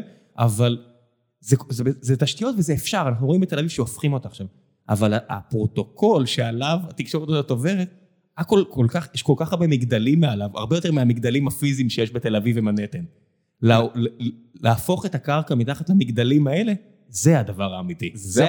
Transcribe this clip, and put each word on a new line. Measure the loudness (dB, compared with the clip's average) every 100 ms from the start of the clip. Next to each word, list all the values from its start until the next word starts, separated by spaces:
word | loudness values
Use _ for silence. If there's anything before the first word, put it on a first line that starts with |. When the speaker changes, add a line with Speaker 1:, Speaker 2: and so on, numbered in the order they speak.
| 0 -16 _ 0
Speaker 1:
אבל | 2 4 2 0 -8 _ _ _ _ _
זה, | 2 2 2
זה, | -4 -2 -2
זה | -2 0
תשתיות | 0 -2 -4 -2
וזה | -2
אפשר, | -2 -2 -2 -2
אנחנו | 0 0
רואים | 2
בתל | 0 -2
אביב | -4
שהופכים | -4 -6 -2 -2
אותה | -2 -6
עכשיו. | -12 -14 -14 _ _ -4
אבל | 0 2
ה-, | 0 -2
הפרוטוקול | -10 -6 -2 -2 -4 -8 0 2 4 0
שעליו | -2 -2 -2 -2 -2 -4
התקשורת | -10 -6 -6 -2
הזאת | -2 0
עוברת, | -2 0 -2 -4 -8 _ _ _ -10
הכל | 2 2 2
כל | 2 0
כך, | 0 -6
יש | -4
כל | 0 0
כך | 0
הרבה | 0 2
מגדלים | 2 0 0 2 4
מעליו, | 2 0 -4
הרבה | -6 -2 -2
יותר | 0
מהמגדלים | 2 2 2 0 0 -2
הפיזיים | -2 -2 0 -2
שיש | 0 -2
בתל | -2 -2 0
אביב | 0 0
ומנהטן. | 0 -2 -4 -8 -12 _ _ _ _ _
לה-, | 4 4 2
ל-, | -2 -4 -4 -8 -8 _
להפוך | -4 0 0 0 -2 -2
את |
הקרקע | -6 -2 -2 0
מתחת | -2 -2 -4 2
למגדלים | 2 2 0 2 4 2
האלה, | 0 0 -4 -6 _ _
זה | 0 4 4
הדבר | 2 -4 -6
האמיתי. | -4 -8 -8 -8
Speaker 2:
זה | -10 -2
Speaker 1:
זה | 2